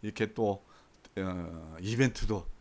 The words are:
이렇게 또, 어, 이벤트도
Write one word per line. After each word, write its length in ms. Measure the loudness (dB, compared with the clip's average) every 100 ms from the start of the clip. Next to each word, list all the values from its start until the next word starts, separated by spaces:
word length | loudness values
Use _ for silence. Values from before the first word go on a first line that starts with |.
이렇게 300 | -6 0 0
또, 300 | 2 2 2 -4 -20 -20 -20 -10 -4
어, 600 | -2 -2 -6 -8 -12 -8
이벤트도 640 | -2 4 4 4 0 0 -4 -8